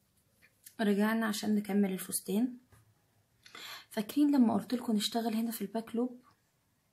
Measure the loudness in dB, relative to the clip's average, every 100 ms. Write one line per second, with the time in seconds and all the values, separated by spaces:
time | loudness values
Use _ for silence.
0 | _ _ _ _ _ _ -14 -2 0 2
1 | 2 0 -2 -2 0 0 2 2 2 0
2 | -6 -6 -2 0 0 -4 _ -20 _ _
3 | _ _ _ _ -20 -18 -16 -16 -10 -6
4 | -2 2 4 6 6 4 0 -4 0 0
5 | 0 -2 -2 -2 -2 -4 -6 -6 -4 -2
6 | -2 -4 _ _ _ _ _ _ _